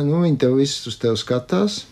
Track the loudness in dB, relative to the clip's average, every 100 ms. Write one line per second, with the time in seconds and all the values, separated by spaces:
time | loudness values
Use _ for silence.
0 | 0 2 2 2 2 2 0 -2 -10 -4
1 | -2 -2 -2 -4 -2 0 0 -2 -12